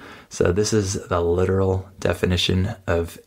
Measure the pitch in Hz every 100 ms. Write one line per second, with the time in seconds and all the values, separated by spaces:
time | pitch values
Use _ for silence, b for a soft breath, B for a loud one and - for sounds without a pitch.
0 | B B B - 90 90 104 110 95 98
1 | - 87 85 87 92 95 95 95 - -
2 | - 90 90 90 - 92 95 - - 85
3 | 82 -